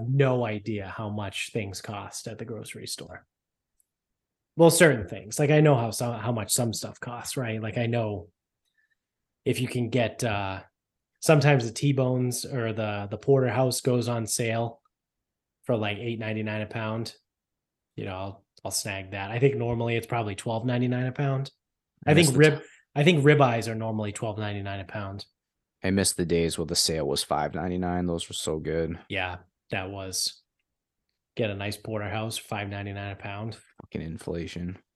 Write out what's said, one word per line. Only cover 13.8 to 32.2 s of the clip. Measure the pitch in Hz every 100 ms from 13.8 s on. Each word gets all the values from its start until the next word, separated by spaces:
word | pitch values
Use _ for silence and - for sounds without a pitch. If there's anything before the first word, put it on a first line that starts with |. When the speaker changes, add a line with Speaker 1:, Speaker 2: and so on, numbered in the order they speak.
Speaker 1:
goes | 139 123 113
on | 117 110
sale | - 117 113 117 - _ _ _ _ _ _ _ _
for, | - 113
like, | 104 107
eight | 120 113
ninety-nine | 110 110 107 107
a | 107
pound. | 117 110 113 117 - _ _ _ _ _ _ _ -
You | 101
know, | 92
I'll, | 98 101 _ - 101
I'll |
snag | - 107 98 95
that. | 98 98
I | 117
think | 135 110
normally | 120 117 117 117
it's | -
probably | 120 104 98
twelve | 120 113 123
ninety-nine | 123 123 123 127
a |
pound. | 127 139 135 139 _ _ _ _ _ -
I |
Speaker 2:
I |
Speaker 1:
think | 156 156
Speaker 2:
missed |
the | 127
Speaker 1:
rib-, | 156 -
Speaker 2:
t- | - - _ 147
Speaker 1:
I |
think | 151 160
ribeyes | 139 143 127 117 110
are | 110
normally | 113 110 104
twelve | - 113 101
ninety-nine | 104 101 98 98
a | 95
pound. | 107 98 104 - _ _ _ _ _
Speaker 2:
I | 95
missed | 98 92 -
the | 85
days | 85 82 -
where | 76
the | 85
sale | - 80 71
was | 69
five | - 73 73 80
ninety-nine. | 90 92 90 87 87
Those | 85 -
were |
so | - - 78
good. | 76 80 80 85 -
Speaker 1:
Yeah, | 95 90 90 - _ -
that | 101 92
was. | 98 95 90 - - _ _ _ _ _ _ _ _ _ -
Get | 110
a | 98
nice | 101 104
porterhouse, | - 107 101 107